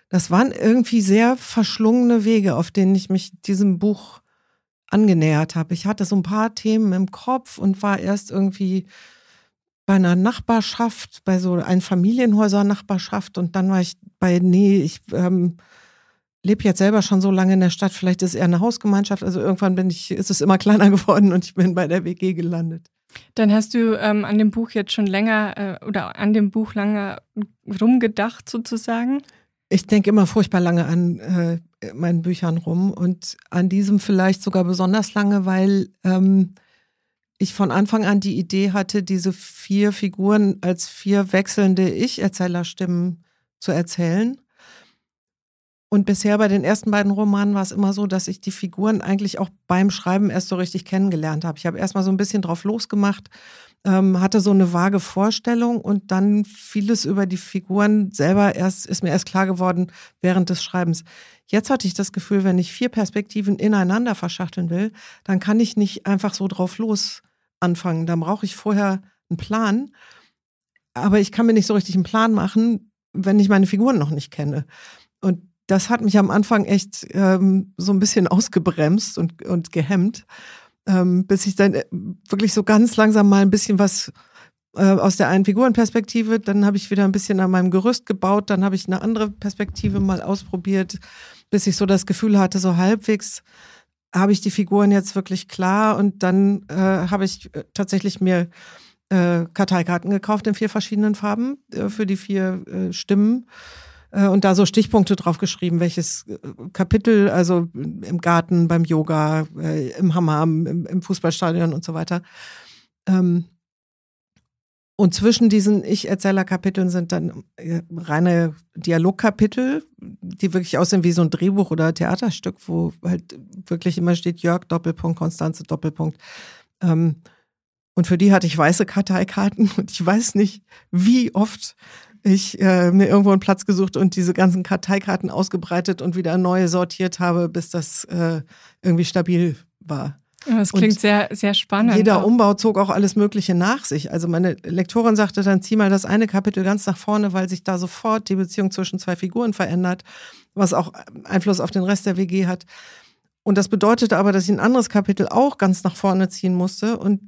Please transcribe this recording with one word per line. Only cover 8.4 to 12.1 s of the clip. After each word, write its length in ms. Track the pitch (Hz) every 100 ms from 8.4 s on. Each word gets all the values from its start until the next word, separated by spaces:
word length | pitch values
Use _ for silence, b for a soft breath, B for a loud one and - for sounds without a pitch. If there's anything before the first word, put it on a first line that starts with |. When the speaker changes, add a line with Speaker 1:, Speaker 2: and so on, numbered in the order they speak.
| 196 190 190 190 180 b b b b b b _ _ _ -
Speaker 1:
bei 100 | 196
einer 200 | 180 175
Nachbarschaft, 1120 | 202 254 - 226 202 - 233 - - - -
bei 140 | 185
so 160 | 185 175
Einfamilienhäuser-Nachbarschaft 1800 | - 185 180 185 190